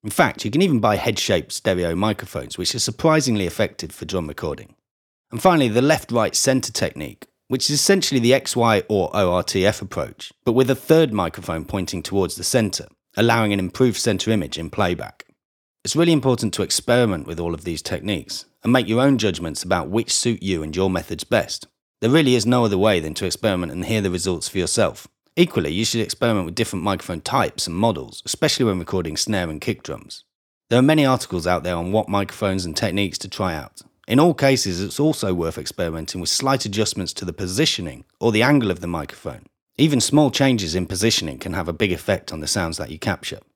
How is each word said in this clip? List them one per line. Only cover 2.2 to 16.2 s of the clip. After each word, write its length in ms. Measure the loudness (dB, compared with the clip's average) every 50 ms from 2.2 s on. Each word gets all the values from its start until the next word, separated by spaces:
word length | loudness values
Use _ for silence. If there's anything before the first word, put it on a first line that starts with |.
| -6 -10 -10 -10 -10 -10 -10
which 160 | -6 -4 -4 -2
are 60 | -2
surprisingly 680 | -4 -4 -4 0 2 4 4 4 2 2 0 0 0
effective 460 | -2 0 -2 -2 -2 -2 -10 -12 -12
for 140 | -12 -14 -10
drum 220 | -4 -4 -4 -4
recording. 460 | -4 -8 -6 -6 -6 -6 -6 -12 -20 _ _ _ _ _ _ _ _ _ _ _ _
And 100 | -10 2
finally, 260 | 2 4 4 6 4
the 140 | 4 2 2
left-right 520 | 4 4 2 2 0 -2 0 0 0 0 0
center 380 | 0 2 2 2 0 -2 -4
technique, 560 | -4 -4 -4 -4 -4 -8 -10 -10 -12 _ -20 _ _ _ _ _
which 200 | -4 -2 0 0
is 100 | 0 2
essentially 400 | 4 4 4 4 4 2 2 4
the 140 | 6 6 6
X 220 | 6 4 -2 0
Y 260 | 2 4 4 4 4 2
or 240 | 2 0 0 2 2 2
O 200 | 2 2 4 2
R 100 | 2 0
T 220 | 0 0 2 4
F 160 | 2 2 0
approach, 500 | -8 -8 -6 -6 -6 -6 -10 -16 -18 -18 _ _ _
but 80 | 2 4
with 160 | 4 6 4
a 60 | 2
third 360 | -2 4 6 6 6 6 4
microphone 540 | 2 -2 -2 -2 -4 -8 -8 -6 -6 -6 -6
pointing 360 | -4 -4 -4 -4 -4 -6 -6
towards 340 | -6 -2 0 0 0 0 -2
the 100 | -6 -4
center, 420 | 0 2 2 2 2 -2 -6 -10 -10 _ _ _ _ _
allowing 340 | 2 4 4 4 4 2 2
an 80 | 2 0
improved 380 | -2 -4 0 2 2 2 2
center 340 | 0 0 0 0 0 0 0
image 260 | 0 0 0 -4 -6
in 120 | -8 -8 -6
playback. 560 | -2 0 0 0 0 -4 -6 -14 -16 _ -20 _ _ _ _ _ _ _ _ _ _ _ _
It's 120 | -4 0
really 180 | 2 4 4 4
important 400 | 4